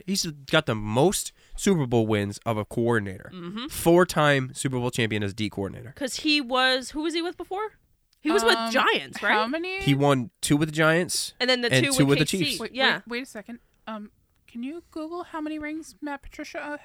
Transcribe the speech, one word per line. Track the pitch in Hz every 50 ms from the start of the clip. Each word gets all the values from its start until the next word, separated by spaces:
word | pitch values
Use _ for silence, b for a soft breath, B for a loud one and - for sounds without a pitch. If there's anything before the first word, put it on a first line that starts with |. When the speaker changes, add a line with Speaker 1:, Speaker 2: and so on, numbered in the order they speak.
| -
Speaker 1:
he's | 180 196 185 - 170 147 143 135 -
got | - 160 -
the | - 113
most | 107 107 107 107 120 151 185 208 - - - b b b b b
Super | - - 208 196 160 139
Bowl | 120 123 117 113
wins | 107 110 104 101 101 101 - -
of | 117 113
a | 107 104
coordinator. | - - 120 117 117 120 110 101 98 92 98 - - 185
Speaker 2:
Mm-hmm. | 185 170 175 202 226 247
Speaker 1:
Four-time | 311 - - - 170 170 175 180 - - 170 151 147 143 135 131 127 135
Super | - - 139 127 123
Bowl | 120 123
champion | - - 113 107 110 104 104
as | 98 95
D | - 107 101
coordinator. | - 101 98 92 - 90 120 - -
Speaker 2:
'Cause | - 285 240 -
he | - - 311 302 294
was, | 269 233 262 254 262 262 254 262 247 - -
who | 302 302
was | 339 311
he | 339 330
with | 359 349
before? | - 349 - 370 392 427 415 - _ _ _ _ _ _ _ _ _
He | - 302
was | 339 403 453
with | 466 -
Speaker 3:
Um, | - 226 226
Speaker 2:
Giants, | 226 269 339 415 453 202 139 - - -
right? | 220 202 226
Speaker 3:
how | 214 220 233
many? | 285 330 339 370 381 392 381
Speaker 1:
He | 147 139
won | 135 143 143 139 131 120 92 - _
two | - - 147
with | 147 160 156
the | 151
Giants | 160 160 156 160 175 180 - - - - - - -
Speaker 2:
And | 247 247
then | 254 247
the | 240 226 -
Speaker 1:
and | 131 -
Speaker 2:
two | 277
Speaker 1:
two | 262 - 147
Speaker 2:
with | 135 143 147
Speaker 1:
with | - -
the | -
Speaker 2:
K | 190
C. | -
Speaker 1:
Chiefs. | 285 233 165
Speaker 3:
Wait, | 226 - -
Speaker 2:
Yeah. | 254 262 247 170 165
Speaker 3:
wait, | - 220
wait | 240 240 269
a |
second. | - - 220 196 - 240 233 _ _ _ _ _ 226
Um, | 220 208 208 208 _ _ _ _ _ _ _
can | _ - 233 240
you | 269 320 349 - _ -
Google | 320 311 320 349 349 339
how | - - 320
many | 302 302 311 302
rings | 302 302 311 320 311 - - _
Matt | 302 294 285 277 -
Patricia, | - - - 294 - - 330 285
uh, | 294 294 285